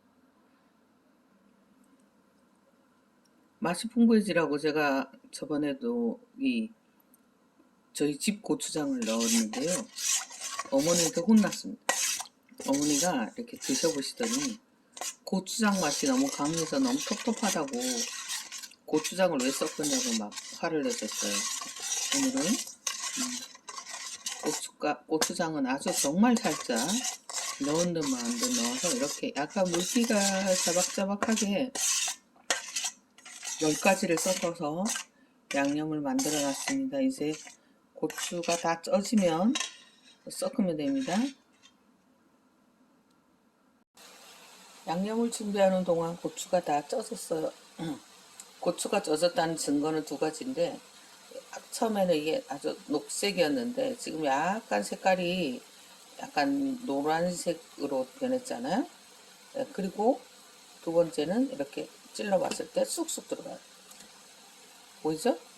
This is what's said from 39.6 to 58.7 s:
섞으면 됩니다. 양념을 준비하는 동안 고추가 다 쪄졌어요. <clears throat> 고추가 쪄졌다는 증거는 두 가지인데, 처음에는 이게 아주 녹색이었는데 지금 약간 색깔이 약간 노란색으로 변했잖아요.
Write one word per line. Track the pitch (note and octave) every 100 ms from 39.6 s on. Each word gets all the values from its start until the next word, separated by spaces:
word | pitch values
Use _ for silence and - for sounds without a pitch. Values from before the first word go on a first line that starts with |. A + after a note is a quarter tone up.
| - - - _ - - -
섞으면 | - - - F#3 D#3
됩니다. | C#3+ C#3 C4 F#3+ C#4 - _ _ - _ _ _ _ _ _ _ _ _ _ _ _ _ _ _ _ _ _ _ _ _ _ - - - - - - - - - -
양념을 | E3+ G3+ A3+ A#3
준비하는 | - G#3 G3+ F#3+ F#3
동안 | F#3 E3 E3 F3
고추가 | D#3 - - F3+
다 | F3 D3 D#3+
쪄졌어요. | A#3+ G#3+ G#3 - D#3+ D#3 - - -
<clears throat> | E3 C3 - - - - - -
고추가 | - F3 A3+ G#3
쪄졌다는 | F#3+ D3+ F3 F3 E3 D#3+
증거는 | - D3 D#3 D#3 D3+
두 | C#3
가지인데, | D3 - C3 C3 E3+ - - - - - - - - - -
처음에는 | - A3+ G#3 F#3
이게 | D#3 D3+ - -
아주 | C#3+ - - -
녹색이었는데 | C#4+ - - G3+ F#3 D#3 C3+ A#2+ B2 - A#2+
지금 | - D#3
약간 | D3+ C3+ E3 G#3+ - G#3
색깔이 | G3+ G3 F#3+ F#3 F3 F#3 D3+ B2 - - - - - -
약간 | - - C#3+ C#3 C#3 B2+
노란색으로 | B2 C#3 D3 D#3+ F3+ F3 F3 E3 - - C4+ C4 C4 -
변했잖아요. | B3+ B3+ - - B3